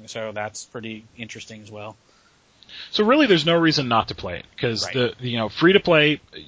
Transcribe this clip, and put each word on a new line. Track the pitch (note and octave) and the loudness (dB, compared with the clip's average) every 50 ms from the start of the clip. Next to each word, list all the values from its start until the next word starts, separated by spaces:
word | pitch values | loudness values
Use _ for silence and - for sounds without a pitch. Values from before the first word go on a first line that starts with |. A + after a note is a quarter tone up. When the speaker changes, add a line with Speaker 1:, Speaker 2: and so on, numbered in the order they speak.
| A2 | -20
Speaker 1:
so | A2 - A#2 A2 A2 G#2 | -14 -12 -10 -10 -8 -8
that's | G#2+ G#2 G#2+ G#2+ - - | -8 -10 -10 -10 -14 -20
pretty | _ - A#2+ A2 A2+ A2 G#2+ A2 _ _ | _ -16 -14 -12 -12 -14 -14 -18 _ _
interesting | A#2 A#2 A2 - A2+ - - A2 G#2+ G#2 | -18 -16 -16 -16 -18 -18 -20 -20 -20 -20
as | G#2 | -20
well. | G#2+ G#2 G#2 A2 G#2+ _ _ _ _ _ _ _ _ _ _ _ _ _ - - - - - - | -18 -16 -16 -18 -18 _ _ _ _ _ _ _ _ _ _ _ _ _ -20 -20 -20 -20 -16 -8
Speaker 2:
So | - - G#3+ | -2 0 2
really, | A3 C4+ D#4 D4 | 4 4 4 6
there's | A3 F#3 D#3+ C#3+ | 6 4 4 4
no | E3+ E3+ | 2 2
reason | E3+ E3 D#3+ C#3+ D3+ C3+ | 4 4 2 2 2 0
not | A#2+ A#2 A2+ G2+ - | 2 0 0 0 -2
to | G#2+ | -8
play | - - F#2 F2 - | -12 -10 -10 -10 -12
it, | - _ _ | -14 _ _
'cause | - - A#2+ A2+ G#2 G2+ | -4 -4 -2 -2 -4 -6
Speaker 1:
Right. | F2+ G#2+ C3 B2 A2+ - - | -6 -2 -2 -2 -2 -4 -6
Speaker 2:
the, | B2+ B2 | -8 -6
you | A#2 | -4
know, | A#2 A2 | -4 -4
free | G#2 - - D#3 F3 F#3+ | -4 -2 2 4 4 4
to | G3 | 4
play, | - F#3+ E3 D3+ D3 D3+ D3 - _ _ - D#2+ D#2 | 4 4 4 4 4 2 0 -2 _ _ -20 -20 -20